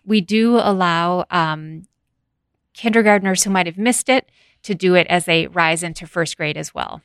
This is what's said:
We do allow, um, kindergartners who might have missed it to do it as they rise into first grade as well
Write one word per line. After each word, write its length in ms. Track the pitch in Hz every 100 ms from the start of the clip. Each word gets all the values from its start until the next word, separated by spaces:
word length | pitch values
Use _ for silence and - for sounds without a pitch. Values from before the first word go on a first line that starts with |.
We 160 | 190 214
do 360 | 170 214 226 240
allow, 680 | 208 190 180 170 175 180 -
um, 540 | 180 160 156 156 160 180 _ _ _ _ _ _ _ _
kindergartners 680 | - 233 226 214 208 190 190
who 60 | 202
might 160 | 190 175
have 120 | 175
missed 320 | 226 240 -
it 200 | 262 - _ _ _
to 120 | - 185
do 180 | 185 180
it 120 | 165
as 180 | 180 175
they 220 | 165 -
rise 360 | 175 160 165
into 220 | 175 165 160
first 300 | 180 156 -
grade 200 | 156 151
as 160 | 151
well 280 | - - 156